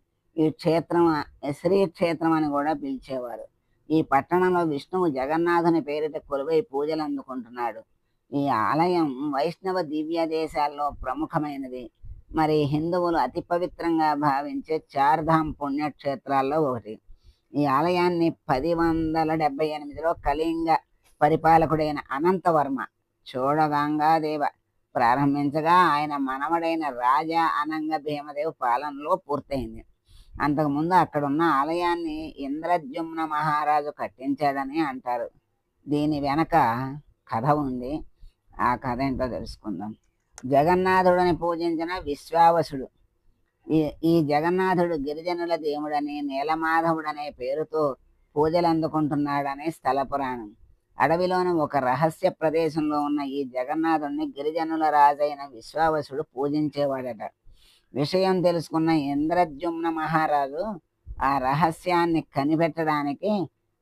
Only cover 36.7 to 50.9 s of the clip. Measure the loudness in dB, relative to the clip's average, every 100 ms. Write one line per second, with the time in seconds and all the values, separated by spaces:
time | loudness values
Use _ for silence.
36.7 | 0 -4 -8 -14 _ _ -2 2 2 0
37.7 | -4 -6 -8 -10 _ -20 _ _ -2 0
38.7 | 0 -2 -2 -2 -2 -4 -6 -10 -12 -10
39.7 | -8 -8 -12 _ _ _ -14 0 2 4
40.7 | 2 4 4 4 4 4 2 -2 -2 -2
41.7 | -2 -4 -6 -6 -8 -2 6 6 6 0
42.7 | -6 -12 _ _ _ _ _ _ _ -2
43.7 | 0 0 0 2 4 4 2 2 2 2
44.7 | 2 2 0 -4 -6 -4 -4 -2 -2 -2
45.7 | -4 -4 -4 -4 -6 -6 -4 -2 -2 0
46.7 | 2 2 0 -4 -8 -10 -10 -6 -4 -4
47.7 | -2 -2 -2 _ _ _ -2 2 2 2
48.7 | 2 0 0 0 0 0 -2 -4 -4 -6
49.7 | -4 -2 0 0 -2 -4 -6 -10 -16 -20
50.7 | _ _